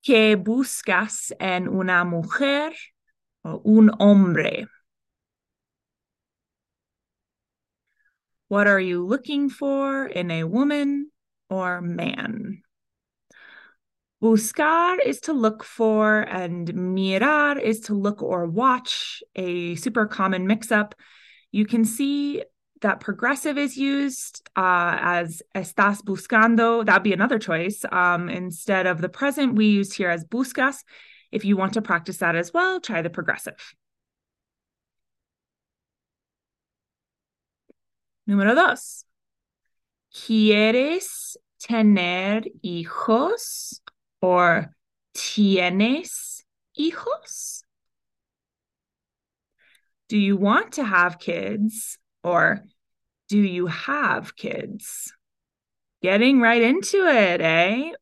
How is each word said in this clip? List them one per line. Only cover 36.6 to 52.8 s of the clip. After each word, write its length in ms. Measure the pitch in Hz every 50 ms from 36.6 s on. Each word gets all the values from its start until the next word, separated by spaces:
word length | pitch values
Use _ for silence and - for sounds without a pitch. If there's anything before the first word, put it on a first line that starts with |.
| _ _ _ _ _ _ _ _ _ _ _ _ _ _ _ _ _ _ _ _ _ _ _ _ _ _ _ _ _ _ _ _ _ -
Número 240 | 202 202 196 208 240
dos. 520 | 294 359 359 - - - - - - - _ _ _ _ _ _ _ _ _ _ _ _ _ _ _ _ _ _ _ _ _ _
¿Quieres 1200 | - - - 226 220 214 214 208 208 214 220 226 247 262 294 330 370 - - - - - - - - _ _ _ _
tener 800 | - - 233 226 220 208 202 190 180 175 180 180 190 196 208 220 - - - - -
hijos 1120 | 180 175 170 170 165 - - - - 220 233 277 349 440 466 - - - - - - - - _ - _ _ _ _ _ _
or 540 | - 185 180 175 180 175 165 - 165 - _ _ _ _ _ _ _ _ _
tienes 1300 | - - - - 208 208 196 196 185 180 180 180 190 208 233 262 311 359 - - - - - - - _ _ _ _ _ _ _ -
hijos? 840 | 294 330 - - - 453 571 659 _ - - - - - - - _ _ _ _ _ _ _ _ _ _ _ _ _ _ _ _ _ _ _ _ _ _ _ _ _ _ _ _ _ _ _ _ _ _ _ _ _ _ _ _ _ _ _ _ _ _ _ _ _ _
Do 80 | 220 208
you 180 | 202 196 202
want 380 | 190 196 202 226 330 440 440 -
to 100 | - 277
have 340 | 214 196 180 175 180 170 -
kids 800 | - - 170 170 190 196 214 214 208 220 220 220 - - - _ _ _ _ _ -
or 400 | 175 175 170 160 165 - 202 - - _ _